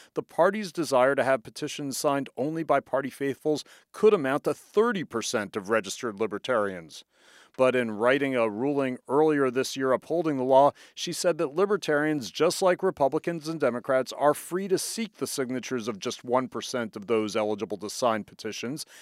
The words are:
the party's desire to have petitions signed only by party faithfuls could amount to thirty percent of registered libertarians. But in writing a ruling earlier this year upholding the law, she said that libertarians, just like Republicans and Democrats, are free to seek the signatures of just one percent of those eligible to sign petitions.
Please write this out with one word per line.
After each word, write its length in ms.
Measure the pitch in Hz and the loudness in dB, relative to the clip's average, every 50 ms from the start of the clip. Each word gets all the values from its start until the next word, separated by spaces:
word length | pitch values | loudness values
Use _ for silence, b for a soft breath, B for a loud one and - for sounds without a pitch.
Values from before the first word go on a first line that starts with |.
| B B - | B B -8
the 80 | 160 - | -8 -8
party's 480 | - - - 165 190 202 214 208 175 | -4 2 4 4 4 4 0 -4 -6
desire 420 | - 175 156 123 135 123 127 135 139 | -4 -4 -2 2 4 4 4 4 4
to 100 | 135 117 | 2 2
have 200 | 131 135 127 - | 2 2 0 -2
petitions 560 | - - - - 143 - - 147 139 127 - | -6 -10 -8 -8 -8 -6 -6 -6 -6 -4 -2
signed 300 | - 147 139 139 135 - - | 0 0 0 0 -2 -6 -6
only 280 | - 127 151 160 160 160 | -6 -4 -4 -4 -2 0
by 160 | 143 147 139 | 2 2 0
party 320 | - - - 135 139 127 | 0 0 -2 -2 -2 -4
faithfuls 520 | - - 139 139 131 - - 156 151 135 B B B B B _ | -6 -4 -4 -4 -4 -2 -2 -2 -2 -2 B B B B B _
could 220 | - - - 214 214 | -2 2 4 6 6
amount 320 | 180 139 131 139 147 - | 4 2 0 0 0 0
to 100 | 135 139 | -2 -2
thirty 480 | - - _ - 202 220 240 233 185 139 | -4 -6 _ 2 2 2 2 2 -2 -4
percent 520 | - - 113 104 - - 113 101 90 - | -4 -4 -4 -2 -2 -2 -2 -2 -4 -6
of 140 | 110 95 95 | -6 0 2
registered 500 | 113 110 95 98 - - - 117 104 98 | 2 2 2 0 -6 -6 -6 -6 -4 -2
libertarians. 840 | 110 101 104 101 - - 127 113 104 101 95 87 82 76 - - - b b b b b b b b b b | -4 -2 -4 -4 -2 0 0 2 2 0 -2 -6 -12 -14 -18 -20 -20 b b b b b b b b b b
But 200 | - 127 127 123 | 2 2 4 4
in 160 | 127 120 113 | 2 0 -2
writing 440 | 107 101 113 123 135 143 139 139 131 | -2 0 2 2 2 2 0 0 0
a 140 | 123 113 110 | 0 0 0
ruling 480 | 101 107 127 143 147 139 139 131 127 - _ | -2 -2 -2 -2 0 0 -2 -2 -4 -8 _
earlier 440 | - 123 143 156 156 151 143 139 131 | -2 2 2 4 4 4 2 2 2
this 260 | 120 131 127 - - | 0 0 -2 -2 -4
year 140 | 139 135 131 | -2 0 2
upholding 460 | 127 110 - - 151 170 165 165 143 | 0 0 0 -2 -4 -2 -2 -2 -2
the 60 | 131 127 | -2 2
law, 280 | 131 135 131 143 143 B B B B B | 4 6 6 6 6 B B B B B
she 180 | - - 175 160 | -10 -8 -8 -6
said 240 | - - 180 160 | -2 0 0 0
that 160 | 156 170 135 139 | 0 -2 -2 0
libertarians, 800 | 165 196 202 208 185 - - 151 143 151 156 151 147 113 95 | 0 2 2 0 0 0 0 0 2 2 0 0 -2 -4 -6
just 320 | - - 151 175 165 - 190 | -2 0 2 2 2 2 2
like 180 | 185 180 151 | 2 2 2
Republicans 640 | 185 190 170 - 147 135 143 156 - 180 170 165 143 | 0 -2 0 2 2 2 2 0 -2 -4 -6 -6 -6
and 120 | 156 165 156 | -8 -2 0
Democrats, 520 | 143 123 117 123 - - 131 131 127 - - | 0 0 0 0 0 0 0 0 0 -2 -2
are 200 | - 135 147 147 | 2 4 4 4
free 340 | - - - 170 185 196 | 2 -2 -6 -6 -4 -2
to 120 | 196 185 156 | 0 0 0
seek 380 | - - - 226 226 - - | 0 -2 -6 -6 -6 -8 -6
the 100 | - 139 | -6 -6
signatures 600 | - - - 135 120 127 127 110 - 131 123 104 | -4 -4 -4 -4 -4 -4 -6 -6 -4 -6 -4 -4
of 120 | 120 110 95 | -4 -6 -6
just 240 | - 127 - - - | -6 -6 -6 -6 -4
one 220 | 120 120 127 131 | 0 0 0 0
percent 480 | 110 - 117 - - - 123 117 107 - | -2 -6 -8 -8 -6 -4 -4 -4 -6 -8
of 100 | 110 101 | -8 -2
those 300 | 90 117 110 107 104 95 | 0 0 2 2 0 0
eligible 420 | 113 107 104 107 101 110 101 107 | 0 0 0 -2 -2 -4 -6 -6
to 120 | 90 107 101 | -8 -8 -10
sign 340 | - - 131 120 110 107 98 | -4 0 0 2 2 0 -2
petitions. 600 | - - - - 110 101 - - 117 143 151 - B B B | -8 -14 -12 -10 -10 -8 -8 -8 -8 -8 -8 -12 B B B